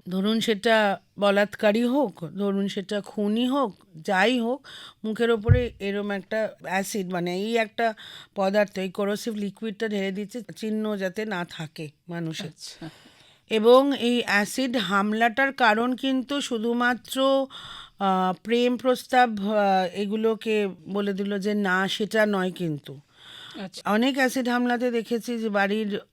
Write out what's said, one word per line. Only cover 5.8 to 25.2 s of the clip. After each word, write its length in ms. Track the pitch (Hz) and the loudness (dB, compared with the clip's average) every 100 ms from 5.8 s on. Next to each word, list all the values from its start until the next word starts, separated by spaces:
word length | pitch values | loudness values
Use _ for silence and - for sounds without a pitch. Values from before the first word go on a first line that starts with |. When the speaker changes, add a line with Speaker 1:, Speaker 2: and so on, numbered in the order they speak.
Speaker 1:
এরম 300 | 196 202 202 | -4 -4 -4
একটা 440 | 196 - 220 208 - | -6 -4 -4 -4 -6
অ্যাসিড, 440 | 165 190 196 208 180 | -4 -2 -2 -4 -4
মানে, 300 | 180 175 180 | -2 -2 -4
এই 200 | 220 233 | 0 0
একটা 380 | 214 - 226 208 - - - | -2 0 -2 -2 -14 -20 -12
পদার্থ, 440 | - 196 208 202 190 | -2 2 2 0 -2
এই 120 | 190 | -6
corrosive 440 | 208 202 208 240 | -2 -2 -2 -4
লিকুইডটা 540 | 208 202 196 220 196 226 | -6 -6 -6 -8 -6 -4
ঢেলে 240 | 208 196 | -2 -4
দিচ্ছে, 280 | 190 202 247 190 - | -4 -8 -10 -12 -8
চিহ্ন 400 | 220 214 214 202 | -4 -2 -2 -2
যাতে 280 | 185 190 | -4 -4
না 200 | 214 180 | -6 -4
থাকে 440 | 175 - 151 - 151 _ - | -6 -8 -12 -10 -14 _ -10
মানুষের। 380 | 170 160 160 170 | -6 -6 -6 -10
Speaker 2:
আচ্ছা। 440 | - - - 160 - - _ - _ - | -12 -18 -14 -16 -16 -20 _ -20 _ -4
Speaker 1:
এবং 480 | 220 226 254 277 254 | 2 8 8 6 2
এই 240 | 233 240 | 0 0
অ্যাসিড 540 | - 202 202 - 262 240 | 2 0 0 -2 -2 -2
হামলাটার 760 | 180 202 208 220 233 220 277 | 0 0 2 2 2 2 0
কারণ 440 | 262 233 220 247 247 | 2 4 4 0 0
কিন্তু 440 | 269 262 226 285 | 0 -2 -2 -4
শুধুমাত্র, 1080 | - 233 233 240 247 240 - 269 269 269 269 - - - - - | -2 -2 0 0 0 -2 -4 0 2 2 0 -8 -16 -18 -14 -2
আহ, 400 | 196 185 185 180 | 0 2 2 -2
প্রেম 340 | 214 240 247 247 | 0 2 2 2
প্রস্তাব, 640 | 254 247 - 254 247 208 | 0 0 2 4 4 2
আহ, 140 | 202 214 196 190 185 | 0 2 4 4 2
এগুলোকে 760 | 196 202 220 226 220 226 214 202 175 160 | -2 -4 0 0 0 0 0 0 -4 -6
বলে 240 | 202 202 | -2 -2
দিল 260 | 190 202 202 | -2 -2 -2
যে 160 | 208 | -2
না, 340 | 208 196 185 190 | 0 2 2 0
সেটা 380 | - 202 220 208 | -2 0 2 2
নয় 240 | 196 185 | 2 -2
কিন্তু। 500 | 180 170 143 - 139 - _ - - - 277 | -2 -4 -6 -10 -18 -20 _ -20 -20 -16 -12
Speaker 2:
আচ্ছা। 300 | 190 - 180 | -12 -8 -2
Speaker 1:
অনেক 260 | 214 262 269 | 2 2 2
অ্যাসিড 320 | 254 262 247 | 0 0 0
হামলাতে 420 | 240 247 240 247 | 0 0 0 0
দেখেছি 480 | 233 202 233 | -2 -2 -4